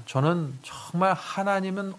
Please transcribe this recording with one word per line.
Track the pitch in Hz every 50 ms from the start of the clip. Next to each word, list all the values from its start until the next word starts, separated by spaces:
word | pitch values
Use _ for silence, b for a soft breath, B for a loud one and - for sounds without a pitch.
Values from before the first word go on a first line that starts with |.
| 117
저는 | - - 131 143 160 175 175 156 135 131 131
정말 | - - - - - - - 170 190 190 175
하나님은 | - - - - 190 196 202 196 190 190 190 190 202 196 196 190